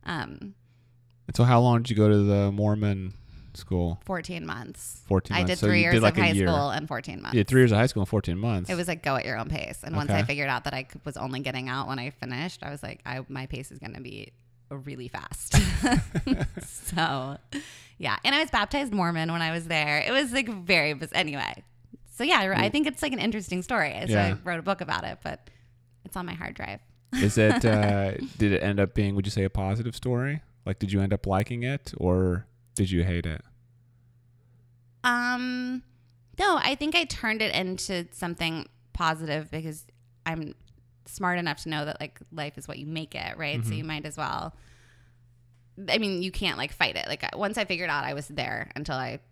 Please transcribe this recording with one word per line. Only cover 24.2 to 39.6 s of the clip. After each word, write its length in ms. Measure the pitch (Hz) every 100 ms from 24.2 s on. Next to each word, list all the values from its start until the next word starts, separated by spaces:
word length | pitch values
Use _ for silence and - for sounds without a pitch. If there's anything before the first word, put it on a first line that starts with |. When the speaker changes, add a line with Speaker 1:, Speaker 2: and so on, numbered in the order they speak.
| 98 101
Speaker 1:
I 120 | 180
wrote 120 | 165
a 40 |
book 180 | 170 190
about 220 | 180 -
it, 140 | - -
but 260 | - - - - _ _ _ _ 185
it's 100 | 190
on 100 | 180
my 60 |
hard 200 | 170 - -
drive. 240 | - 101 _ _ _
Speaker 2:
Is 240 | 254 104 113
it, 260 | 107 101 117
Speaker 1:
<laughs> 0 |
Speaker 2:
uh, 460 | 107 104 101 98 - 269 -
did 140 | 107
it 100 | 98
end 180 | 101 101
up 140 | 98
being, 220 | - 101 98
would 100 | 98
you 60 |
say, 120 | 104
a 60 | 95
positive 460 | - 95 101 117 -
story? 460 | 127 123 131 151 - _ -
Like, 120 | 98
did 120 | 101
you 100 | 98
end 100 | 98
up 140 | 98 -
liking 380 | 95 104 120
it 280 | 123 139 - -
or 480 | 90 90 92 87 - _ _ -
did 160 | 95
you 120 | 92
hate 220 | 90 87 82
it? 160 | 78 - _ _ _ _ _ _ _ _ _ _ _ _ _ _ _
Speaker 1:
Um, 800 | 247 240 247 247 247 247 247 254 - _ _ _ _ -
no, 180 | 392 339
I 180 | - 277
think 180 | 294 339
I 100 | 330
turned 360 | - 226 220
it 120 | 220 -
into 520 | 185 185 - 185 175
something 560 | - 175 170 165 160 - _ _
positive 560 | - 165 160 160 151 156
because 360 | 156